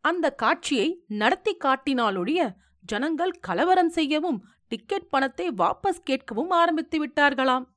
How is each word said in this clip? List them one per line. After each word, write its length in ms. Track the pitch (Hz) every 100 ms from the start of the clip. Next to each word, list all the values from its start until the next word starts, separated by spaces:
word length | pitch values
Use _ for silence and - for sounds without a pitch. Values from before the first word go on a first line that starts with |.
அந்த 240 | 302 349 311 -
காட்சியை 540 | 226 339 - 262 294 349 _
நடத்தி 400 | 208 214 359 440 381
காட்டினாலொழிய 840 | 277 269 285 254 220 190 180 339 262 - _ _ 175
ஜனங்கள் 480 | 208 294 311 370 359
கலவரம் 500 | - 180 330 370 339
செய்யவும் 480 | 339 294 302 339 226 - _ _
டிக்கெட் 420 | 233 - 392 -
பணத்தை 380 | 277 269 - 349
வாபஸ் 540 | 202 170 - 392 - -
கேட்கவும் 480 | 262 - 214 339
ஆரம்பித்து 440 | 349 339 320 - 320
விட்டார்களாம். 680 | 294 - 285 277 262 254 254